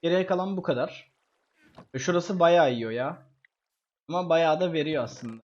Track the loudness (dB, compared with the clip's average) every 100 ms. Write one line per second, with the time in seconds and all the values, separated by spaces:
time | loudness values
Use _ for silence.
0 | 0 0 0 -2 -2 -6 -4 -4 -4 -8
1 | -20 _ _ _ _ _ _ -20 -12 -6
2 | -2 -2 -2 2 6 6 4 2 -4 -4
3 | -6 -8 _ _ _ _ _ _ _ _
4 | -8 -6 2 2 4 2 0 -2 -2 -4
5 | -6 -10 -14 -16 _